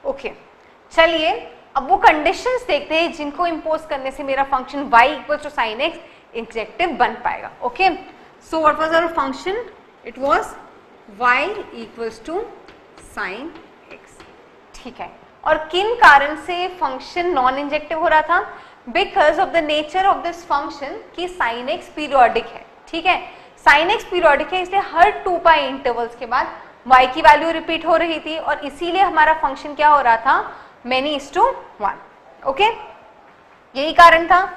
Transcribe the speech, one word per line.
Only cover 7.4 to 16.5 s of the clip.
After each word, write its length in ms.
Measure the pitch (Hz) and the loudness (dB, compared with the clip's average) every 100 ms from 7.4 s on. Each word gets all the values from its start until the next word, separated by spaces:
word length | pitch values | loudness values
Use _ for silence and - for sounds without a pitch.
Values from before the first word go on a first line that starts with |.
| - - - | -12 -8 -10
Okay, 240 | - 381 320 - - - - - | 0 0 0 -12 -20 -20 -20 -8
so 100 | 320 | 0
what 200 | 311 302 | 0 0
was 140 | 320 330 | 0 0
our 100 | 339 339 | 0 -4
function? 400 | 269 262 349 415 453 - _ _ - | -6 -6 -6 -6 -8 -18 _ _ -20
It 120 | 240 | -8
was 320 | 277 339 - - - - _ - - 202 | 0 0 -2 -14 -20 -20 _ -20 -20 -4
y 220 | 240 247 311 427 - 240 | 0 0 -2 -6 -12 -16
equals 360 | 220 - 226 226 - | -18 -10 -10 -10 -10
to 160 | 349 466 - - - - - - | -8 -8 -14 -20 -20 -20 -20 -18
sin 340 | - 196 202 302 - - - - | -10 -10 -10 -14 -16 -20 -20 -20
x। 260 | 170 - - - - - - _ - | -20 -20 -20 -20 -20 -20 -20 _ -20
ठीक 240 | 254 - | -20 -16
है, 100 | 180 - - _ | -16 -16 -20 _
और 140 | - 311 - | -2 -2 -2
किन 220 | 349 415 480 | -4 -2 4
कारण 340 | 392 285 285 311 | 6 6 4 -6
से 220 | - | -8